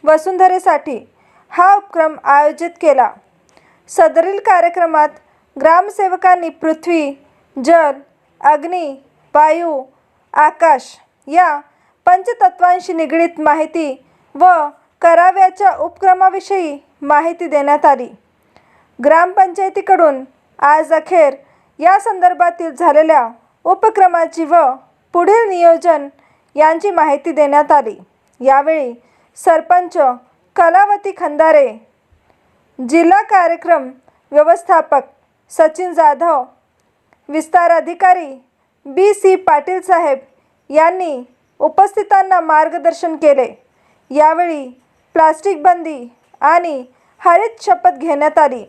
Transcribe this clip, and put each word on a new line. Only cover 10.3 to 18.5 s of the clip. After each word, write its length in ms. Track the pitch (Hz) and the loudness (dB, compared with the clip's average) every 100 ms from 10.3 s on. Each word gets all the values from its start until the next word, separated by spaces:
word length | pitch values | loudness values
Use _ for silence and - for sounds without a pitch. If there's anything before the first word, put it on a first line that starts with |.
आकाश 680 | - 302 302 320 269 - - _ _ - | 0 0 2 0 0 -2 -20 _ _ -4
या 320 | 320 359 294 294 _ _ _ - | 0 0 -2 -10 _ _ _ 0
पंचतत्वांशी 880 | 370 392 466 381 359 359 359 349 | 0 0 -2 -2 0 0 0 -4
निगडीत 480 | 330 311 320 339 330 | -6 -4 -2 -2 -2
माहिती 600 | 302 302 311 330 302 262 _ _ _ 277 | -2 -2 -4 -6 -8 -10 _ _ _ 0
व 100 | 359 349 294 - _ _ | 2 2 -2 -10 _ _
कराव्याच्या 760 | 339 330 359 381 381 381 403 320 | 2 4 2 2 0 2 -2 -2
उपक्रमाविषयी 1000 | 330 349 381 370 381 370 - 392 330 285 _ _ | -8 -2 0 2 0 -2 -6 -6 -4 -10 _ _
माहिती 460 | 285 294 330 339 339 | -2 0 0 -6 -4
देण्यात 380 | 294 285 294 302 | -2 0 2 2
आली. 220 | 262 247 - _ _ _ | 0 -4 -16 _ _ _